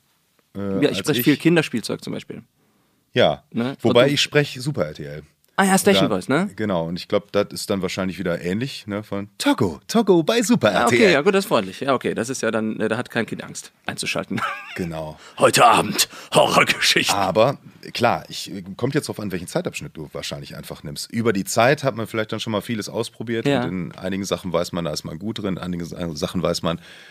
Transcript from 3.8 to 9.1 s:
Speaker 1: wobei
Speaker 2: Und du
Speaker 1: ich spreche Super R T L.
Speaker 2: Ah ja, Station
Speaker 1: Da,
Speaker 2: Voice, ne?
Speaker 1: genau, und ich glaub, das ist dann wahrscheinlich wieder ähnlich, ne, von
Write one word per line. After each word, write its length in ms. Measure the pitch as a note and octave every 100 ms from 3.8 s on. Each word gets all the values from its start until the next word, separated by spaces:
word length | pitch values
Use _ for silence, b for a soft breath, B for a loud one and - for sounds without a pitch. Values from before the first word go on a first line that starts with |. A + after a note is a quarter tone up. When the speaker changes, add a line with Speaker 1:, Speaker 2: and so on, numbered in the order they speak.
Speaker 1:
wobei 220 | A#2 A#2+
Speaker 2:
Und 40 | C#3
du 60 |
Speaker 1:
ich 60 | C#3+
spreche 380 | - D3 D3 B2+
Super 240 | B2 C#3+ D#2
R 80 |
T 100 | D#2
L. 180 | D2 D2+ D2 _ _ -
Speaker 2:
Ah 80 |
ja, 120 | F#3+ F#3+
Station 320 | G3+ G3 F#3+
Speaker 1:
Da, 60 | G2
Speaker 2:
Voice, 120 | F2+
ne? 180 | C#3 G3+ D3
Speaker 1:
genau, 300 | G#2+ F2+ E2
und 100 | F2+
ich 100 | -
glaub, 220 | G#2 -
das 180 | G2 G2+
ist 180 | F2 -
dann 140 | G2+
wahrscheinlich 360 | F2+ - F#2+ E2+
wieder 220 | F2+ E2+
ähnlich, 460 | F2+ G2 C3+ - -
ne, 160 | G2+
von 260 | G#2+